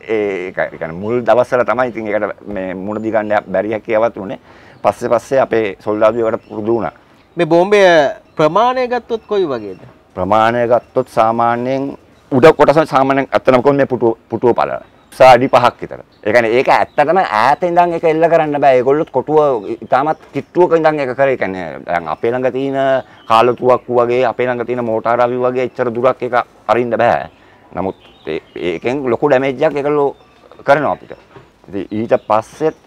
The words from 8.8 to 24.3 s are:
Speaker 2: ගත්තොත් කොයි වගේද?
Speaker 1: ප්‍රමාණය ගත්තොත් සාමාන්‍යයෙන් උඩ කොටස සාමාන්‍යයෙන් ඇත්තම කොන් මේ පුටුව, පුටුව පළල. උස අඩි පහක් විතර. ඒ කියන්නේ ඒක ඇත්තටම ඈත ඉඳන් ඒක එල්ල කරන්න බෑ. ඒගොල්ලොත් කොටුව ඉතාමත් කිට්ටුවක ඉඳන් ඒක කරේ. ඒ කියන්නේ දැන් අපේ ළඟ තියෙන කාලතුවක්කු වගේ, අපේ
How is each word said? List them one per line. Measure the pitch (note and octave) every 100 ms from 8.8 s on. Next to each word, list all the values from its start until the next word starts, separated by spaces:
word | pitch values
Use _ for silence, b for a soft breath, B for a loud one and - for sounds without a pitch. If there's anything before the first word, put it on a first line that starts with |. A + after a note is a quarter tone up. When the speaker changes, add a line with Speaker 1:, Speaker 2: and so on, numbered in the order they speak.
| B3
Speaker 2:
ගත්තොත් | A#3+ - A3+ -
කොයි | G#3 F3
වගේද? | B2+ G#2 F#2 - _ _
Speaker 1:
ප්‍රමාණය | - F#2 G#2+ A2 A#2+ A#2
ගත්තොත් | A#2 - - B2+
සාමාන්‍යයෙන් | - A2+ A2+ A#2 A#2+ B2 C3+ C#3 - _ _ _
උඩ | C3+ D#3+ D3+
කොටස | C#3+ C#3+ D3+
සාමාන්‍යයෙන් | C#3 C3+ C#3 C3
ඇත්තම | G#2+ - C3
කොන් | C3+ C#3+
මේ | C3+
පුටුව, | B2 A#2 A2+ _
පුටුව | A2+ B2
පළල. | G#2+ C#2+ B1 - _ _
උස | -
අඩි | C3 B2 B2+
පහක් | B2+ A#2+ -
විතර. | E2+ B1+ - _
ඒ | -
කියන්නේ | G#2 A2+ A#2
ඒක | C3
ඇත්තටම | C3 G2+ - D3 F3+
ඈත | F3 G#2+ A#2+ C#3+
ඉඳන් | F3+ E3+ F3 E3
ඒක |
එල්ල | E3 D#3 E3
කරන්න | E3 D#3 C#3+
බෑ. | C#3 B2+
ඒගොල්ලොත් | B2 D3 D#3+
කොටුව | C3 A#2+ D3+ D3 B2 F#2+ A2+
ඉතාමත් | A2 C3+ D3+ D#3 -
කිට්ටුවක | C#3 - - F3+ E3
ඉඳන් | D#3 D3+
ඒක | C3 B2
කරේ. | C#3
ඒ | B2+
කියන්නේ | G2 F#2+ E2+ C2+ B1+
දැන් | E2+ E2
අපේ | D#2 A#2
ළඟ | B2 B2+
තියෙන | B2 C#3 C3+ C3+ C3 - B -
කාලතුවක්කු | A2+ A#2+ A#2 B2 B2 - A#2+
වගේ, | A#2+ B2
අපේ | B2+